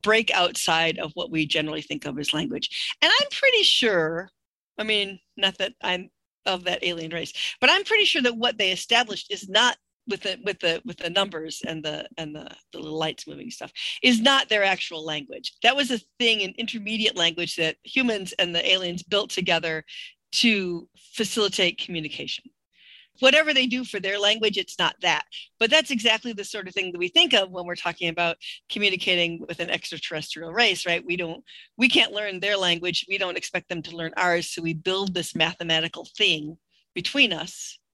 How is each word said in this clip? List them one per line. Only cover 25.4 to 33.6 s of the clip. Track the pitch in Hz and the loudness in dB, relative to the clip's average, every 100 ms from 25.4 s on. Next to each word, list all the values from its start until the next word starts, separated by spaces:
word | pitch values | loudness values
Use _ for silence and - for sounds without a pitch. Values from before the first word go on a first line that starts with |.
| - _ | -18 _
But | 226 | 4
that's | 302 - | 4 4
exactly | 254 226 220 240 | 0 2 2 0
the | 208 | -8
sort | 196 220 190 | -8 -8 -6
of | 185 | -4
thing | 185 | -4
that | 175 | -2
we | 180 | 0
think | 320 339 | 4 6
of | 240 190 | 4 2
when | 180 175 | -4 -8
we're | 175 | -4
talking | 175 165 175 | -4 -2 -4
about | 165 170 - - - _ | 0 0 -2 -10 -16 _
communicating | - 202 - - 180 170 170 - | 0 0 2 0 2 2 -2 -10
with | 170 | -8
an | 170 | -4
extraterrestrial | 165 - 160 - 160 151 - 165 | -4 -6 -10 -8 -8 -8 -10 -6
race, | 180 233 175 180 | 2 2 2 0
right? | 170 | -2
We | 175 175 | -2 -4
don't, | 170 165 - - - - | -4 -8 -14 -20 -20 2
we | 247 | 4
can't | 320 226 | 4 2
learn | 202 208 185 | 0 -6 -4
their | 196 202 | 0 0
language. | 180 170 175 175 - | 2 0 0 -4 -2
We | 196 | -2
don't | 190 180 | -2 -4
expect | - 180 | -4 -6